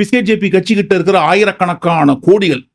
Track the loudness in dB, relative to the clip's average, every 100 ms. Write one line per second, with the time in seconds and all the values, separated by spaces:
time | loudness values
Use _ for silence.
0 | 0 -2 0 -2 0 -2 0 -2 0 0
1 | 0 0 2 2 0 -2 -4 -2 -2 0
2 | 0 0 2 2 2 -4 -8